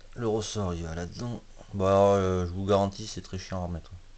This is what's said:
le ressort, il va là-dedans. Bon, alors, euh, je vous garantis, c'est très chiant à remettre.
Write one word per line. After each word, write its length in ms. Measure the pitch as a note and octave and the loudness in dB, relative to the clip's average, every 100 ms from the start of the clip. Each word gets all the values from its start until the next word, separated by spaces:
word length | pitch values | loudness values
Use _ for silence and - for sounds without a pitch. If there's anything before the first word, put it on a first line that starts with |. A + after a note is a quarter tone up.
| - - | -16 -6
le 120 | A2+ | -2
ressort, 460 | G#2+ G#2 A2 F#2+ | 0 -2 -2 -2
il 100 | F2 | -2
va 120 | E2 D#2+ | -6 -6
là-dedans. 460 | F2 F#2 A#2+ A#2 - - - | -8 -8 -8 -8 -12 -20 -10
Bon, 120 | G2+ F#2+ | 0 4
alors, 280 | G2 G2+ | 6 6
euh, 320 | G2+ F#2 F#2 F2 | 6 4 2 0
je 60 | |
vous 140 | F#2 G2 | -2 2
garantis, 420 | G2+ G2+ G2 G#2+ | 4 2 -2 -10
c'est 140 | - | -12
très 180 | - F#2 | -10 -10
chiant 220 | - F#2+ | -6 -6
à 40 | F2 | -4
remettre. 260 | F2 - F2 - | -6 -10 -16 -18